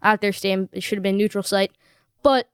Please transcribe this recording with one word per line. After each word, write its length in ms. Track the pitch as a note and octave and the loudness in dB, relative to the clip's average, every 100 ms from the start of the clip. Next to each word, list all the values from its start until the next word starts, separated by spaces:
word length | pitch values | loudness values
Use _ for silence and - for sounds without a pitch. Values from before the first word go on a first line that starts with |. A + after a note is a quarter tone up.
at 200 | G#3 G#3+ | 0 2
their 120 | G#3 | 0
stadium. 360 | F#3+ G3 F#3+ F#3+ | -2 -2 -2 -4
It 100 | F#3+ | -8
should 160 | - G#3 | -6 -4
have 40 | |
been 140 | G3 G3 | 0 0
neutral 260 | G#3 G3+ | 0 -2
site. 300 | - G3 G3 _ _ _ _ _ | -2 -2 -2 _ _ _ _ _
But 260 | C#4+ C4 - | 2 2 0